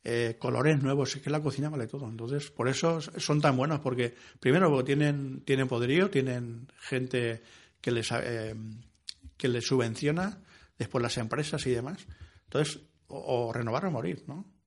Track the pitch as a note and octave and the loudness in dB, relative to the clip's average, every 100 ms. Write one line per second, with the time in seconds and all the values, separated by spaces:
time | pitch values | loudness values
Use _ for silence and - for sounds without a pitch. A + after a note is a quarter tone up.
0 | - A#2 A#2 A2+ B2 A#2+ C#3+ D3+ C3 C#3+ | -2 0 0 -2 -2 2 4 4 2 2
1 | B2+ C#3 C#3 D3+ D3+ B2+ D3 D3+ A#2 C#3+ | 0 -2 -2 -2 -2 -2 -4 -4 -6 -6
2 | B2 A2+ A2+ C#3+ D3 - B2 C3+ E3 E3 | -8 -8 -4 -4 -6 -2 0 2 2 0
3 | D3+ - - D3+ D3 C3 C#3 D3+ C3+ B2+ | -4 -8 0 4 4 4 2 0 -2 0
4 | A#2+ - - - B2+ D3+ F#3 C#3 B2+ C#3+ | -2 -4 -20 -2 4 6 6 4 4 2
5 | D3 C#3+ C#3 C3 - C3+ C3 A#2 B2 D3+ | 4 2 -4 -8 0 2 2 2 2 4
6 | G3 C#3+ C3 B2 A#2+ A#2 A#2+ - - C3 | 4 2 2 -2 -6 -10 -14 -16 -4 -4
7 | B2+ B2+ A#2 A2+ - - - _ - A#2+ | 0 0 0 -2 -10 -20 -20 _ 0 0
8 | A2 A#2 - A#2 A2 A2 A2 A2 A#2+ _ | 0 -2 -2 -4 -6 -8 -10 -14 -18 _
9 | - - - _ C3+ A#2+ A2+ C3 A#2 A2+ | -20 -18 -18 _ 0 0 2 2 0 0
10 | C#3+ D#3+ F#3+ - - - - _ A#2 C3 | -2 0 -2 -6 -18 -20 -20 _ -4 -2
11 | A#2+ B2 A2+ B2 D3 D3+ C3 B2 B2+ G3 | -2 -2 -2 -2 -2 -4 -2 -2 -2 -10
12 | - - - - _ C3 D3+ - - _ | -14 -20 -20 -20 _ 0 0 -2 -16 _
13 | _ C#3 - B2+ A#2 A#2 A#2 A#2+ F#3+ D3 | _ -12 -2 0 0 -2 -2 0 0 -2
14 | - - - D3 G3+ _ | -4 -6 -8 -14 -14 _